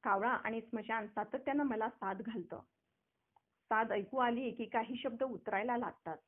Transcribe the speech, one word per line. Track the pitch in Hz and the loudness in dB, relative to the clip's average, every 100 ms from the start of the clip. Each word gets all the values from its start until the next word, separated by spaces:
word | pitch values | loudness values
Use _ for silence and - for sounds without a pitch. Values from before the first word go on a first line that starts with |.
कावळा | 233 196 226 | 4 4 4
आणि | 247 214 226 | 2 0 -4
स्मशान | 220 226 214 226 214 | -4 -8 -2 -2 -2
सातत्यानं | - 214 277 269 277 | -4 -4 -4 0 2
मला | 285 220 220 | 2 2 0
साद | - 196 185 | -2 -6 -4
घालतं. | 208 220 170 143 - _ _ _ _ _ _ _ _ _ _ | -4 -6 -6 -10 -12 _ _ _ _ _ _ _ _ _ _
साद | 220 226 | 2 4
ऐकू | 208 202 262 | 2 0 2
आली | 240 233 254 | 4 4 -2
की | 233 214 | -4 -2
काही | 240 233 240 | 0 0 -2
शब्द | 269 233 | -4 -2
उतरायला | 262 220 - 196 233 240 | -2 -2 -2 0 2 0
लागतात. | 202 - - 151 | 0 -6 -8 -8